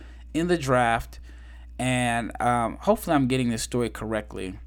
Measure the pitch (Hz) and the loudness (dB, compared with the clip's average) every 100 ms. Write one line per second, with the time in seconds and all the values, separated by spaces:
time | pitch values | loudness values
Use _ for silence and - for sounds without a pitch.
0 | - - - 151 175 175 135 123 120 113 | -18 -18 -6 -2 2 2 4 4 6 2
1 | - - - - - - - - 127 127 | -2 -12 -18 -18 -20 -18 -16 -4 0 2
2 | 123 117 113 - 120 120 113 - - 220 | 2 0 -2 0 2 2 0 0 0 2
3 | - 151 127 131 120 113 - 123 117 - | 2 2 4 2 2 0 -2 0 -2 -4
4 | 110 110 104 98 95 92 | -4 -4 -4 -8 -8 -10